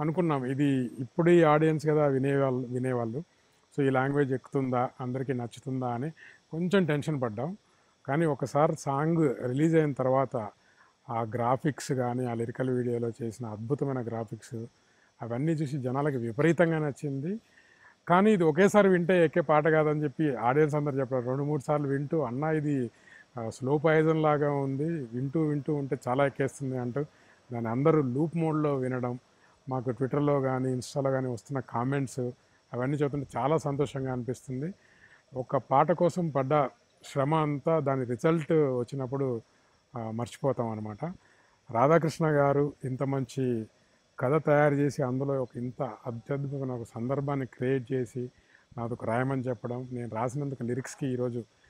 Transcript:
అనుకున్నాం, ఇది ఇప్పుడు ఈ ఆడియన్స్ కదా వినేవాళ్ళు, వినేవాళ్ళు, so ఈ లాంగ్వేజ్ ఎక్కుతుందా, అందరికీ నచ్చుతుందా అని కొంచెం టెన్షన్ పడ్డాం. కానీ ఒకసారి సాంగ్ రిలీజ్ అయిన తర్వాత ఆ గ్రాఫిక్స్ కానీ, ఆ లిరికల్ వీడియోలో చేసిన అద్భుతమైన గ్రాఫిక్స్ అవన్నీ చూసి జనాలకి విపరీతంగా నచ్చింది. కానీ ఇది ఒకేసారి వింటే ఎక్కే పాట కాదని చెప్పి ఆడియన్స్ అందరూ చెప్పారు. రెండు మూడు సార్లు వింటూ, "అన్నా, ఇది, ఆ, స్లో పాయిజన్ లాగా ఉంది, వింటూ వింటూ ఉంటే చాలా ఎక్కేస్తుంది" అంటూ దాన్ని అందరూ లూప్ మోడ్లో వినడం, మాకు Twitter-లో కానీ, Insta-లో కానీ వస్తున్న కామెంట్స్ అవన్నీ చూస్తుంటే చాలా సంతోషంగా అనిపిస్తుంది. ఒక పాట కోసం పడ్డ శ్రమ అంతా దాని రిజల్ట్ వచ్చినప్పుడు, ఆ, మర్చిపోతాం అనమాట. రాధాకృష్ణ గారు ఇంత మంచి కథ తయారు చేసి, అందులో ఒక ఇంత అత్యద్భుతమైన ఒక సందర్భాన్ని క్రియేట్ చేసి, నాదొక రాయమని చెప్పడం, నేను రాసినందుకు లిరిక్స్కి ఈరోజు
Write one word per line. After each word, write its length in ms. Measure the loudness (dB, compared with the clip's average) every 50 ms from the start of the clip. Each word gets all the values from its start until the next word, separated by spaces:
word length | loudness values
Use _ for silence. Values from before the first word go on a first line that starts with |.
అనుకున్నాం, 440 | -2 -2 0 0 0 0 0 0 -2
ఇది 200 | -2 0 2 2 2 2 2 0 -2 -4 -8
ఇప్పుడు 300 | -10 -6 0 2 6 8
ఈ 140 | 8 8 8
ఆడియన్స్ 440 | 8 6 6 4 4 2 2 0
కదా 180 | 2 2 4 4
వినేవాళ్ళు, 640 | 4 2 2 2 2 2 2 2 2 0 -2 -4
వినేవాళ్ళు, 560 | -4 -4 -4 -2 -2 -2 -2 -2 -4 -6 -8 -10 _ _ _ _ _ _ _ _ _ -2 0
so 60 | 2
ఈ 40 | 4
లాంగ్వేజ్ 440 | 4 2 2 2 2 0 0 0 0
ఎక్కుతుందా, 560 | -4 -4 -4 -4 -2 -2 0 0 0 0 -2 -4 -8
అందరికీ 320 | -8 -6 -6 -6 -4 -4 -4
నచ్చుతుందా 540 | -4 -4 -8 -10 -12 -10 -8 -6 -4 -4
అని 220 | -4 -4 -4 -6 -8 -10 -12 -20 -20 -20 _ _ -12
కొంచెం 340 | -8 -4 -2 2 2 2 2
టెన్షన్ 360 | 2 0 -2 -2 -2 -2 -2
పడ్డాం. 360 | -2 -4 -4 -4 -6 -6 -8 -12 _ _ _ _ _ _ _ _ -6
కానీ 180 | -2 0 0 2
ఒకసారి 500 | 0 0 -2 -4 -2 2 2 2 2 2 -2
సాంగ్ 560 | -4 -4 -2 0 0 2 2 2 2 2 0 -2 -4
రిలీజ్ 280 | -4 0 2 2 4 4
అయిన 180 | 4 4 2 0
తర్వాత 420 | 0 0 2 2 2 2 0 -2 -6 -6 -8 -12 _ _ _ _ _ _ _ _ _ _ -8
ఆ 120 | -4 -4
గ్రాఫిక్స్ 720 | -4 -4 -4 -2 0 2 0 2 0 -2 -4 -4 -6 -4
కానీ, 340 | -2 -2 -2 -2 -2 -2 -4
ఆ 80 | -4 -2
లిరికల్ 360 | -4 -4 -4 -4 -4 -2 0
వీడియోలో 420 | 0 0 0 0 -2 -2 -2 -4 -6 -6 -8
చేసిన 220 | -8 -8 -8 -10
అద్భుతమైన 600 | -10 -10 -8 -4 -4 -2 -2 -2 -4 -4 -4 -4
గ్రాఫిక్స్ 580 | -6 -6 -6 -6 -8 -10 -14 -14 -12 -12 -12 -12 -12 _ _ _ _ _ _ _ _ _ -12
అవన్నీ 300 | -8 -6 -4 -2 0 0
చూసి 260 | 0 -2 -2 -4 -4
జనాలకి 400 | -4 -4 -2 -2 -2 -2 -2 -2
విపరీతంగా 600 | -2 -4 -4 0 2 4 4 6 4 4 4 2 0
నచ్చింది. 600 | -2 -4 -4 -6 -6 -6 -6 -6 -6 -6 -8 -8 _ _ _ _ _ _ _ _ -20 -20 _ _ 0
కానీ 260 | 2 4 6 6 6 6
ఇది 100 | 6 4
ఒకేసారి 460 | 4 6 6 6 6 8 8 6 8
వింటే 360 | 6 4 4 4 4 6 6
ఎక్కే 160 | 4 4 2
పాట 260 | 2 4 4 6 6
కాదని 360 | 6 4 4 4 4 2 0 0
చెప్పి 320 | -2 0 0 0 0 0
ఆడియన్స్ 400 | 2 2 4 4 6 4 4 2
అందరూ 240 | 0 0 0 0 -2
చెప్పారు. 260 | -2 0 -2 -2 -2
రెండు 180 | -2 -2 -2 -2
మూడు 180 | -2 -2 -2
సార్లు 260 | 0 0 0 0 0
వింటూ, 320 | 0 -2 -2 -2 -2 -2 -2
"అన్నా, 320 | -2 -2 -4 -4 -2 -2
ఇది, 400 | -2 0 0 0 0 0 -2 -4 _ _ _ -20 -20 -20 -20 _ -10 -8
ఆ, 100 | -8 -8
స్లో 280 | -8 -6 -2 0 0
పాయిజన్ 440 | 2 4 4 4 6 4 4 4 4
లాగా 300 | 4 2 4 2 2 0
ఉంది, 380 | 0 0 -2 -2 -2 -2 -2 -4
వింటూ 520 | -4 -6 -6 -6 -6 -4 -4 -2 0 0
వింటూ 340 | 0 0 0 -2 -2 -2 -2
ఉంటే 220 | -2 -2 -4 -6 -4 -2
చాలా 180 | -2 2 2 2
ఎక్కేస్తుంది" 520 | 2 2 0 -2 -2 -2 -6 -8 -6 -4
అంటూ 280 | -4 -4 -4 -4 -4 -6 -6 _ _ _ _ -20 _ _ -10 -8
దాన్ని 180 | -6 -4 -2
అందరూ 300 | -2 2 4 4 4 4
లూప్ 360 | 2 0 0 -2 -2 -2 -2
మోడ్లో 380 | -2 -2 0 0 0 0 0 0
వినడం, 440 | 0 -2 -2 -2 -2 -2 -4 -6 -6 _ _ _ _ _ _ _ _ -10 -6
మాకు 220 | -6 -4 -4 -4
Twitter-లో 500 | -4 -2 -2 -2 0 0 2 2 2 2
కానీ, 320 | 0 0 -2 -2 -2 -2 -2
Insta-లో 380 | -4 -6 -6 -6 -2 -2 0
కానీ 160 | 0 0 -2
వస్తున్న 320 | -4 -6 -8 -8 -8 -8 -8
కామెంట్స్ 720 | -6 -4 -4 -2 -2 0 0 -2 -2 -4 -4 -6 -6 -6 -8 _ _ _ _ _ _ -12 -6
అవన్నీ 240 | -4 -4 -2 -2
చూస్తుంటే 300 | -2 -2 -2 -2 -6 -8 -6 -6
చాలా 200 | -2 0 0 0
సంతోషంగా 540 | 0 0 -2 -2 -2 -2 -4 -4 -6 -6 -4
అనిపిస్తుంది. 640 | -6 -6 -4 -6 -8 -8 -8 -10 -8 -8 -8 -8 -10 _ _ _ _ _ _ -20 -20 _ _ _ -10
ఒక 240 | -10 -6 -2 -2
పాట 340 | -2 0 2 4 4 4 4
కోసం 380 | 2 2 2 0 0 0 -4 -2
పడ్డ 400 | 0 -2 0 2 2 2 2 0 -4 _ _ _ _ _ -16
శ్రమ 320 | -8 -2 -2 0 2 2
అంతా 440 | 2 2 0 -2 -2 0 0 0 2
దాని 240 | 2 0 -2 -2 -2
రిజల్ట్ 480 | -4 -4 0 2 2 2 2 2 2
వచ్చినప్పుడు, 880 | 2 2 4 2 0 -2 -4 -6 -6 -8 -6 -4 -4 -2 -2 -2 -4 -4 -8 _ _ _ _ _ _ _ _ _ -10
ఆ, 140 | -10 -8 -6
మర్చిపోతాం 580 | -6 -6 -6 -6 -6 -2 0 0 0 0 -2 -4
అనమాట. 360 | -4 -6 -8 -10 -10 -8 -8 -10 -10 -12 _ _ _ _ _ _ _ _ _ -2
రాధాకృష్ణ 560 | 2 4 6 6 6 6 4 2 -2 0 0
గారు 460 | 2 4 4 4 4 4 2 0 -2 -4 _ -8
ఇంత 180 | -8 -6 -4 -4
మంచి 640 | -2 -2 -4 -4 -6 -4 -4 -2 -2 -2 -2 -4 -8 _ _ _ _ _ _ _ _ _ -4
కథ 240 | -2 0 0 2 2
తయారు 280 | 4 4 4 4 4 4
చేసి, 300 | 2 0 0 0 -2 -2
అందులో 380 | -2 -2 -2 -2 -2 -2 -4
ఒక 80 | -4 -6 -8
ఇంత 260 | -8 -8 -8 -6 -6
అత్యద్భుతమైన 920 | -8 -8 -8 -10 -10 -10 -10 -10 -8 -6 -6 -6 -6 -6 -6 -6 -6 -6
ఒక 160 | -6 -8 -10 -10 -10
సందర్భాన్ని 500 | -8 -4 -4 -4 -2 -2 -2 -4 -4 -4
క్రియేట్ 460 | -6 -6 -4 -2 0 0 0 -2 -4 -4
చేసి, 380 | -4 -4 -4 -6 -10 -10 -10 _ _ _ _ _ _ _ _ -10
నాదొక 280 | -8 -6 -6 -6 -6 -4
రాయమని 360 | -2 0 0 0 0 -2 -2
చెప్పడం, 480 | -4 -4 -6 -6 -6 -8 -8 -8 -8 -10
నేను 240 | -10 -10 -8 -6 -4
రాసినందుకు 480 | -4 -4 -4 -4 -4 -6 -6 -6 -6 -4
లిరిక్స్కి 440 | -4 -4 -4 -6 -10 -10 -6 -6
ఈరోజు 360 | -4 -4 -2 -4 -4 -4 -6 -10 _ _ _ _